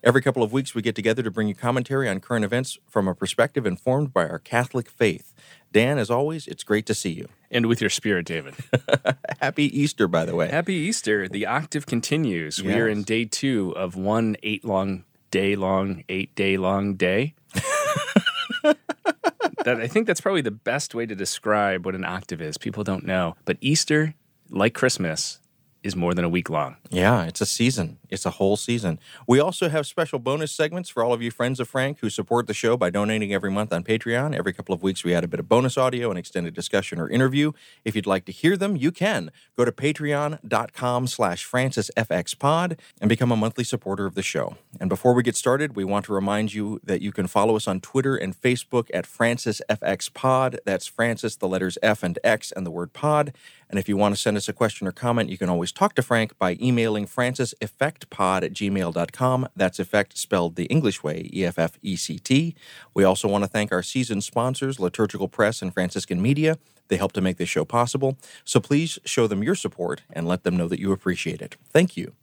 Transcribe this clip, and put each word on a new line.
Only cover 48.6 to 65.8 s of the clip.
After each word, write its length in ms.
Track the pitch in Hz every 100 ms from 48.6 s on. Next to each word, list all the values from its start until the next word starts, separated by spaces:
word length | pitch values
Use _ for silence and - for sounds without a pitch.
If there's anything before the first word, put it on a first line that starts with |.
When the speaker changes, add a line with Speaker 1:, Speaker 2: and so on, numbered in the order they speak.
| - 123 110
Speaker 1:
at 120 | - -
Francis 560 | - 117 120 120 107 -
F 120 | 110
X 280 | - 95 -
Pod. 500 | - 131 131 131 123 -
That's 220 | 95 -
Francis, 500 | - 117 110 113 -
the 100 | 95
letters 300 | 92 92 -
F 220 | - -
and 160 | 90 85
X, 300 | 113 113 -
and 140 | - 90
the 60 |
word 200 | 85 87
pod. 420 | - 147 151 147 - - - _
And 80 | 101
if 100 | 95
you 80 | 98
want 200 | 104 101
to 40 |
send 160 | - 104
us 140 | -
a 40 |
question 340 | - 113 - 98
or 40 |
comment, 380 | - 120 120 107
you 80 | 92
can 100 | 90
always 240 | 87 90
talk 220 | - 202
to 80 | -
Frank 340 | 131 117 110 _
by 180 | 95 87
emailing 460 | 123 120 113 107 101
francis 480 | - 123 127 123 -
effect 480 | 107 _ 143 - -
pod 340 | - 95 92
at 100 | -
gmail 380 | - 101 98 87
dot 180 | 85 85
com. 360 | - 127 127 127 -
That's 220 | 95 -
effect 400 | 92 104 101 -
spelled 380 | - 95 87 85
the 100 | 85
English 380 | 147 139 -
way, 260 | 76 78 -
E 140 | - 90
F 140 | 87
F 180 | 85 -
E 120 | - 90
C 220 | - 78
T. 380 | - 135 165 - - - - -
We 80 |
also 240 | 95 95 104
want 160 | 101
to 40 | 98
thank 240 | 110 104
our 120 | 92
season 380 | 90 131 120 101
sponsors, 580 | - - 123 135 135 135
Liturgical 480 | 92 - 107 95 95
Press 340 | - 107 113
and 100 | 95
Franciscan 480 | 92